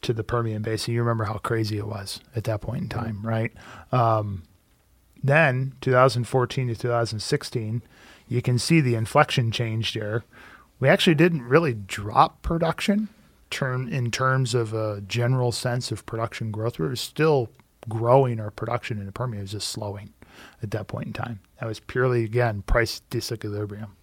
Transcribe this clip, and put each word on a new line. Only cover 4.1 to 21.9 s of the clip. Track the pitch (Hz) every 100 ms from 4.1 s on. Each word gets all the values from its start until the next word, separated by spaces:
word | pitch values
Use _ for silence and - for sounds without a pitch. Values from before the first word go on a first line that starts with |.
| 110 107 98 - _ _ _ _ _ _ _
then | 131 147 156 127 135 -
two | -
thousand | 127 135 120 117
fourteen | 135 123 - 127
to | 113
two | 123
thousand | 120 117 110
sixteen, | - 147 - 123 110 117 - - - - _
you | 120
can | 127 123
see | - 165
the | 131 113
inflection | 110 147 147 - 117
change | 107 113 113 113
there. | 113 107 113 - - - - _ _
We | 131
actually | 190 - 151
didn't | 175 165
really | 117 139 170
drop | 113 98 - 104 104 156 -
production | - 165 165 160 - 202 214 _ _ _ _
term, | - 135 127 123
in | 135 120
terms | - 131 131 127
of | 120 113
a | 110 107 104
general | 98 120 120 131 123
sense | 113 127 120 123
of | 113 -
production | 113 113 - 113
growth. | 107 110 -
We | 160
were | 127
still | - - 160 147 117 _ _ _ -
growing | 110 117 131 131 113
our | 104
production | - 117 117 - 107
in | 98
the |
Permian. | 98 123 104
It |
was | 98
just | 104 -
slowing | - 104 101 104 _ - - - -
at | 107
that | 107 104
point | - -
in |
time. | 110 113 107 _ _
That | 117
was | 107
purely, | _